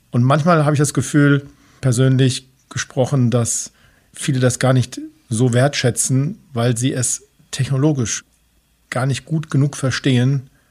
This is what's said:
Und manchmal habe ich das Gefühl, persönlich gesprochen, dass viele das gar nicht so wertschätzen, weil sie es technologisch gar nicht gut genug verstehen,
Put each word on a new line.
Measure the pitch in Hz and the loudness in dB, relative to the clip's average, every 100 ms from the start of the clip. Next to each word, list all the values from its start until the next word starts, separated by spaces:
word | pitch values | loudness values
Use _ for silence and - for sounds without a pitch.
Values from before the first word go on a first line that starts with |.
| _ | _
Und | 123 | 0
manchmal | 127 151 156 165 | 2 2 2 2
habe | 147 | 2
ich | 143 | 2
das | 147 | 0
Gefühl, | - - 151 143 143 143 - _ _ | -2 0 4 4 4 -2 -16 _ _
persönlich | 131 123 131 131 131 127 - _ - | -2 2 2 4 2 0 -8 _ -12
gesprochen, | - - - 123 139 120 | -10 -6 -4 0 2 2
dass | 120 113 - - _ _ _ _ | 0 -2 -4 -10 _ _ _ _
viele | - - 131 | -8 -4 0
das | 127 - | 0 2
gar | 127 | 2
nicht | 127 120 - 311 - - | 2 0 -6 -16 -18 -6
so | 110 127 | 0 2
wertschätzen, | 120 139 - 123 - - 131 147 220 _ | 2 0 0 -2 -2 -2 -2 -2 -8 _
weil | 123 120 117 | -4 -2 0
sie | 127 | -2
es | - 123 - _ _ _ | -2 -4 -6 _ _ _
technologisch | - 131 135 151 143 110 - - _ _ _ _ _ - | -6 -4 0 0 0 -4 -6 -12 _ _ _ _ _ -10
gar | 127 131 | -4 -2
nicht | 131 - | -4 -4
gut | 160 147 | -6 -2
genug | 139 143 - | 0 0 -2
verstehen, | 135 - 147 127 127 139 123 _ _ | -4 -2 0 2 2 -2 -6 _ _